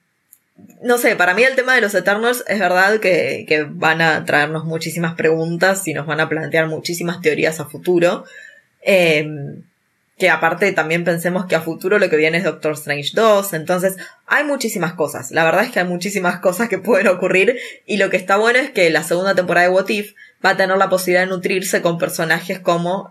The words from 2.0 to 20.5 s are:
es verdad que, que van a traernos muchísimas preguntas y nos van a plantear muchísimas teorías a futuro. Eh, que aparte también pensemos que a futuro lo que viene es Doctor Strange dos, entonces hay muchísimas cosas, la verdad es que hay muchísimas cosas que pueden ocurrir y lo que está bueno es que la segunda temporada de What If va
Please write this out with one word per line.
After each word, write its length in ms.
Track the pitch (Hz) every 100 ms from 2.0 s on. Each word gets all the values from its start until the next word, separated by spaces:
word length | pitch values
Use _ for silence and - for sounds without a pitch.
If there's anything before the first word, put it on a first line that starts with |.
| 180 202 233 247 -
es 100 | 202
verdad 400 | 180 180 190 214
que, 460 | 208 165 131 - 113
que 180 | 156 147
van 320 | 170 156 160
a 240 | 160 151
traernos 400 | 165 147 147 160
muchísimas 520 | 160 160 165 170 170 170
preguntas 720 | 160 160 165 170 185 190 -
y 60 |
nos 140 | 139 151
van 140 | 151
a 100 | 156
plantear 360 | 156 151 160 160
muchísimas 540 | 156 - 175 170 175
teorías 400 | 160 143 156 160
a 60 | 147
futuro. 580 | 147 - 180 170 208 - - - - _ _
Eh, 480 | 196 196 170 151 156 151 143 147 - _ _ _ _ -
que 100 | 180
aparte 400 | 165 165 175 196
también 320 | 185 156 170
pensemos 440 | 175 170 175 180 180
que 100 | 160
a 60 |
futuro 360 | 165 160 185 208
lo 100 | 185
que 80 | 156
viene 220 | 156 165
es 60 |
Doctor 300 | 190 147 156
Strange 360 | 147 151 143 139
dos, 400 | - 220 202 196
entonces 420 | 160 151 180 185 190 - - -
hay 180 | 254
muchísimas 480 | 294 277 226 202 165
cosas, 400 | - 147 - 131
la 100 | 151
verdad 220 | 160 170
es 80 | 233
que 80 | 226
hay 60 | 180
muchísimas 520 | 175 202 196 180 180
cosas 300 | 196 180 226
que 100 | 185
pueden 300 | 185 196 202
ocurrir 500 | 180 190 185 196 262 - - -
y 100 | 196
lo 120 | 190
que 100 | 185
está 180 | 185 196
bueno 240 | 226 247
es 100 | 285
que 180 | 214 170
la 120 | 151
segunda 320 | - 175 196
temporada 320 | 185 180 170 180
de 60 |
What 160 | 185 196
If 260 | 214 208 - - _
va 60 | 185